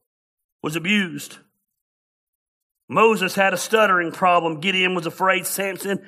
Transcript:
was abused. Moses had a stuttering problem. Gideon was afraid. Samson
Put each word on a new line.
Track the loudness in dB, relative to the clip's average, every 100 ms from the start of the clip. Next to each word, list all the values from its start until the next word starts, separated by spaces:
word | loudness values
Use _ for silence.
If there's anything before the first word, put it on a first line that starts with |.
| _ _ _ _ _ _
was | -8 -4
abused. | 0 0 -2 -6 -14 -20 _ _ _ _ _ _ _ _ _ _ _ _ _ _ -4
Moses | 2 4 2 -2 0
had | 0
a | 0
stuttering | 0 2 4 2 0
problem. | 0 2 4 2 -2
Gideon | -2 0 0 -2
was | -6
afraid. | -2 0 0 -2
Samson | -6 -6 -6 -6 -6